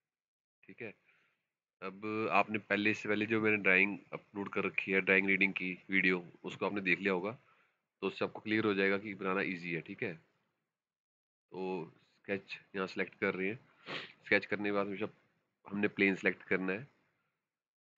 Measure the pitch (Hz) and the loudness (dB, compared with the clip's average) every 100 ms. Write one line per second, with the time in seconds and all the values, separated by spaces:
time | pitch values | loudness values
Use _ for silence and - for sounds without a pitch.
0 | _ _ _ _ _ _ - 98 117 - | _ _ _ _ _ _ -20 -14 -14 -16
1 | _ _ _ _ _ _ _ _ 95 95 | _ _ _ _ _ _ _ _ -12 -8
2 | 107 107 107 95 101 107 - 101 104 104 | -6 -2 2 4 4 0 0 2 2 0
3 | 107 104 107 113 107 107 95 92 101 95 | 0 0 2 2 2 4 6 6 4 0
4 | - 78 - 101 98 101 98 - - 98 | -10 -14 -10 -8 -6 -2 -2 -2 0 2
5 | 92 95 98 95 98 92 92 90 - 95 | 4 4 4 2 2 0 -6 -8 -2 2
6 | 92 90 87 - 92 - 98 101 92 87 | 4 2 -2 -12 -12 -4 -4 -2 0 0
7 | 98 92 98 123 _ _ _ _ _ _ | 2 0 -2 -8 _ _ _ _ _ _
8 | 98 - 98 - 110 110 107 98 98 98 | -6 -2 -4 -4 -2 2 2 4 2 2
9 | 107 98 95 95 78 90 87 82 80 98 | -2 -6 -2 -2 -2 -4 -6 -6 -8 -10
10 | 110 80 _ _ _ _ _ _ _ _ | -10 -10 _ _ _ _ _ _ _ _
11 | _ _ _ _ _ 90 92 92 82 - | _ _ _ _ _ -8 -6 -6 -8 -16
12 | _ _ - 98 - - _ 98 92 - | _ _ -6 -6 -6 -16 _ -4 -4 -2
13 | 92 - 98 87 95 120 _ _ - - | -4 -2 -2 0 -2 -6 _ _ -12 -10
14 | - - - 104 - 101 104 101 101 98 | -12 -12 0 2 2 -4 -2 -2 -2 -4
15 | 104 - _ _ _ _ - 101 104 - | -8 -10 _ _ _ _ -8 0 0 4
16 | 98 92 101 90 - 92 92 98 139 _ | 2 4 0 -2 -2 -2 0 -4 -8 _
17 | _ _ _ _ _ _ _ _ _ | _ _ _ _ _ _ _ _ _